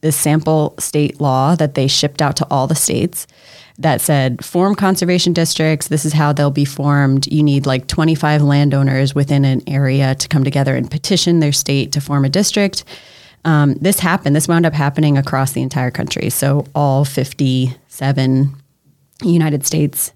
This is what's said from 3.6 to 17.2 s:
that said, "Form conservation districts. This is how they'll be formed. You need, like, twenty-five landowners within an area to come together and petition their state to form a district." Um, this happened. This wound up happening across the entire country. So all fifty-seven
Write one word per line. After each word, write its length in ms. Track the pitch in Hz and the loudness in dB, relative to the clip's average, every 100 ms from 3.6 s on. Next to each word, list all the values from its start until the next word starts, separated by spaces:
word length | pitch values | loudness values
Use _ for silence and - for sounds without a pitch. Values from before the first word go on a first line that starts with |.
| - - | -20 -4
that 220 | 160 127 | -2 0
said, 440 | - 143 131 120 | 2 2 0 -4
"Form 300 | - 175 190 | -4 0 0
conservation 580 | 202 196 190 175 180 175 | 2 0 0 0 2 2
districts. 560 | 170 165 - 156 156 - | 0 0 0 0 0 -2
This 160 | 151 | -2
is 80 | 151 | 0
how 200 | 151 147 | 2 2
they'll 180 | 143 143 | 2 0
be 140 | 143 139 | 0 -2
formed. 600 | - 143 143 139 135 - | -2 0 2 2 2 0
You 160 | 156 | 2
need, 240 | 151 139 135 | 2 2 0
like, 200 | 131 - | -2 -2
twenty-five 540 | - 160 160 151 151 | 0 0 2 2 2
landowners 720 | 143 143 147 139 135 131 135 | 4 4 2 2 2 2 0
within 300 | 139 143 143 | 0 0 2
an 180 | 139 131 - | 2 0 -2
area 480 | 139 135 139 131 | -2 0 2 0
to 140 | 135 - | -2 -2
come 160 | 147 | 0
together 320 | 135 143 135 131 | 0 0 0 -2
and 140 | 123 | -2
petition 500 | 147 - 180 - 170 | -6 -2 0 2 2
their 120 | 151 | 2
state 380 | 143 - 139 135 | 0 -2 -2 0
to 80 | 147 | -4
form 240 | 139 143 | -2 0
a 40 | 139 | 0
district." 560 | 156 208 - 202 - - - - - - _ | 0 0 0 -2 -4 -14 -20 -20 -20 -20 _
Um, 300 | 165 151 147 135 | 0 2 2 2
this 180 | 165 202 | 0 0
happened. 360 | 180 175 143 147 | 0 0 0 0
This 100 | 147 | 2
wound 180 | 170 165 | 2 2
up 80 | |
happening 420 | 151 143 139 151 139 | 0 -2 0 2 2
across 360 | 139 135 135 | 0 -2 -2
the 100 | 131 | -2
entire 280 | 131 131 123 | -4 -2 -4
country. 380 | - - - - | -4 -6 -4 -4
So 360 | - 139 143 139 | -2 0 0 -2
all 300 | 147 143 135 139 | -2 0 2 0
fifty-seven 1500 | - | -2